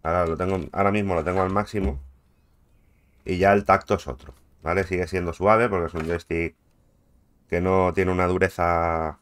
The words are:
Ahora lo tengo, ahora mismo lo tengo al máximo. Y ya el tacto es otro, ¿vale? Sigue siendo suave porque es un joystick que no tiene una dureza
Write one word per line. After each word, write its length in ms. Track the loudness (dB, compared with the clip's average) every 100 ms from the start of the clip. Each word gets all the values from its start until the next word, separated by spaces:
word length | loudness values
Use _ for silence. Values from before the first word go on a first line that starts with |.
Ahora 260 | 0 0 0
lo 100 | -2
tengo, 220 | -2 -2 -4
ahora 200 | 0 2
mismo 240 | 2 0 -2
lo 80 |
tengo 180 | 0 0
al 80 | 0
máximo. 500 | 0 -2 -4 -4 -6 -14 -20 _ _ _ _ _ _ _ _ _ _ -6
Y 120 | 2
ya 160 | 4
el 120 | 4 4
tacto 300 | 2 4 -2
es 120 | -2
otro, 280 | -14 -16 -20 _ _
¿vale? 220 | -2 -2
Sigue 240 | 0 -2 -2
siendo 260 | -4 -4
suave 340 | -2 2 4 2
porque 200 | 0 -4
es 60 | -6
un 100 | -4
joystick 500 | -4 -4 -4 -4 _ _ _ _ _ _ _ _ _ _
que 100 | -2
no 320 | 2 2 2 2
tiene 160 | 0
una 160 | 2 0
dureza 920 | 0 -4 -2 0 0 0 -2 -6 -8